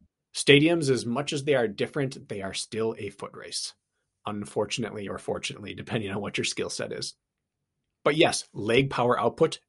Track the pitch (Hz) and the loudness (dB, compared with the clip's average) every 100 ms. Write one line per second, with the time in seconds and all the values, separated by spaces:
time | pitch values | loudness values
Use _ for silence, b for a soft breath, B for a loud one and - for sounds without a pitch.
0 | _ _ _ - - 143 156 170 139 120 | _ _ _ -2 6 8 8 4 2 0
1 | 110 120 147 147 143 131 110 101 117 156 | 0 -4 -2 -4 0 2 2 -2 -4 -2
2 | 135 131 135 104 95 - - 107 113 110 | -4 -6 -10 -8 -6 -8 -6 -2 -2 -4
3 | 101 - - - - - - - _ _ | -10 -10 -14 -14 -10 -8 -10 -14 _ _
4 | _ _ 110 104 107 113 107 - 104 104 | _ _ -8 -8 -4 -2 -2 -2 -6 -6
5 | 101 95 - - - - 98 95 - 123 | -8 -8 -6 -4 -6 -8 -12 -10 -4 -4
6 | 101 104 101 - - - 92 - 113 - | -4 -6 -4 -2 -2 -2 -4 -4 -6 -6
7 | - - _ _ _ _ _ _ _ _ | -10 -12 _ _ _ _ _ _ _ _
8 | 151 156 143 - - - 104 123 139 - | 0 4 4 4 -6 -6 4 4 4 2
9 | 120 113 117 - 156 - | 2 4 2 4 2 2